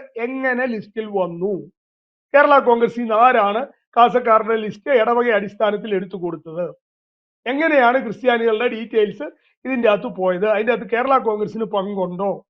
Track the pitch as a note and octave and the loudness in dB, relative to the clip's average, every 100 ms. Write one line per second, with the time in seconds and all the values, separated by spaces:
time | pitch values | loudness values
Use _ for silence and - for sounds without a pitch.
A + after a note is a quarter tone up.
0 | - A3+ A#3+ C4 C4 B3 C4 A3 G#3 A3+ | -2 -8 -6 -4 -2 -2 -2 -6 -8 -10
1 | G#3+ G3+ F3 E3+ F#3+ F3+ D3 _ _ _ | -6 -4 -4 -4 -6 -6 -10 _ _ _
2 | _ _ _ C#4+ C#4+ C#4 A#3+ A#3 A#3 A#3+ | _ _ _ 2 6 4 4 2 2 -2
3 | A3+ A3 B3 A#3+ G3+ G#3+ C#4 _ _ A#3+ | -2 4 4 4 2 0 -6 _ _ 4
4 | A#3+ B3 A3+ A3 G#3+ A3+ G#3+ - D4 C4 | 4 4 4 2 2 -2 -4 -8 0 2
5 | A3 A#3+ A#3+ G#3 G3+ - G#3+ G#3 A3 G3 | 4 2 2 0 -2 -2 -2 -2 -4 -4
6 | F3+ F#3+ E3+ E3 E3 D#3+ E3 D3 _ _ | -4 -8 -8 -8 -10 -8 -8 -10 _ _
7 | _ _ _ _ A3+ C#4 D#4+ D4 A#3+ C4 | _ _ _ _ -6 -2 2 4 4 2
8 | A3+ - B3 A#3 A#3 G#3+ B3 A3 A3+ A3 | -2 -2 0 2 0 0 -2 -4 -4 0
9 | G#3 - D4+ _ _ _ B3+ C4 A3+ G3+ | 0 -2 -12 _ _ _ -6 0 2 2
10 | - F3+ F#3 F3+ G#3+ G#3 A3+ A#3 A#3 A#3 | -2 -4 -2 0 0 0 0 -2 -2 -2
11 | B3+ C4 A3+ G#3 G#3 A3 G#3+ G3+ G3 G3 | 2 2 0 -4 -4 -6 -4 -4 -4 -4
12 | F3+ F3+ G3 F3 | -6 -4 -6 -6